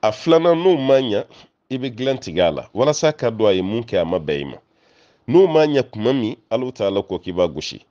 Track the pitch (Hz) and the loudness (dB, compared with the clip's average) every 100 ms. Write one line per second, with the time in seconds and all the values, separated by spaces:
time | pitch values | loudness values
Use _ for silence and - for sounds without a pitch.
0 | 165 107 - 165 170 165 185 165 135 135 | -2 -4 2 4 4 2 2 2 4 2
1 | 131 101 - - - _ _ 131 131 113 | 2 -2 -4 -16 -20 _ _ -8 -8 -4
2 | 131 131 - 82 87 71 - 98 135 147 | -4 -4 -4 0 0 0 -10 -2 0 2
3 | 160 151 123 113 107 95 92 110 113 95 | -2 0 -4 0 2 2 0 -6 -4 -2
4 | 82 90 76 73 69 62 _ _ _ _ | -2 -4 -4 -6 -6 -12 _ _ _ _
5 | _ _ - 160 190 156 156 143 117 107 | _ _ 2 4 4 4 2 2 -2 -4
6 | 110 135 110 - _ 113 127 127 98 98 | -2 0 -2 -8 _ -6 -6 -4 -2 -2
7 | 95 90 - 90 90 69 - - _ | -4 -8 -6 -2 -2 -2 -12 -14 _